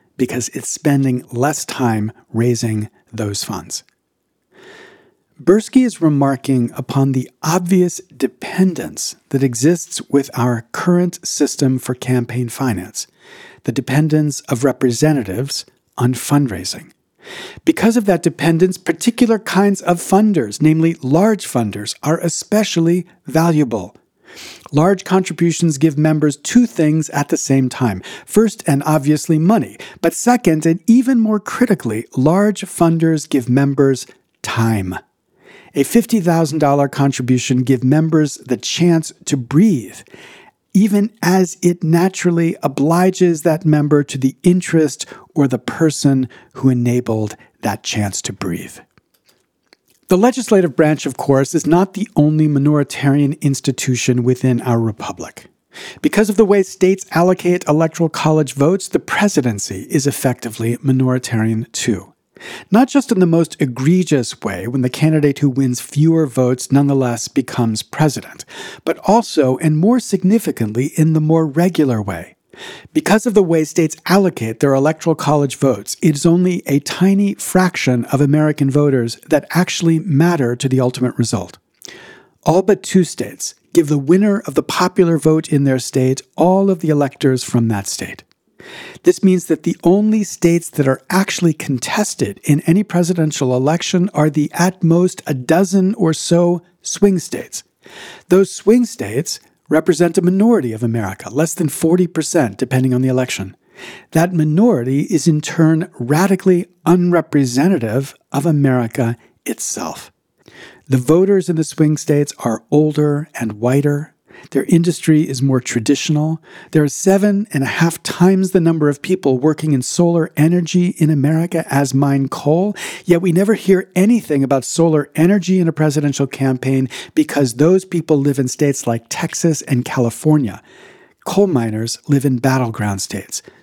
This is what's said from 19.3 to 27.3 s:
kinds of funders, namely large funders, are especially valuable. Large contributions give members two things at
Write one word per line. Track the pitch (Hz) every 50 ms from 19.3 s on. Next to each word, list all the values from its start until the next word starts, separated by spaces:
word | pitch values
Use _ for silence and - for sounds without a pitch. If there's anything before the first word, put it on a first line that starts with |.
| 226 214
kinds | 226 - - 185 202 202 196 -
of | - - 180 175
funders, | - - 190 196 214 214 202 160 117 101 107 -
namely | 151 156 156 160 160 165 170 -
large | - 127 139 165 196 226 214 190 -
funders, | - - 127 117 104 98 104 104 - - -
are | - 143 160 -
especially | 175 170 - - - - 208 214 214 - - 170 165 165 175 180 165 - _ _ _
valuable. | - 131 156 160 170 160 151 147 120 113 104 - - _ _ _ _ _ _ _ - - - - - - - - -
Large | - 143 160 190 202 185 -
contributions | - 190 190 185 - 165 - 170 170 160 - 170 165 147 135
give | 147 160 135 147
members | 151 156 156 151 151 151 143
two | - - - - 247 247
things | 220 - - 160 151 151 160 151 -
at | - 147 147 -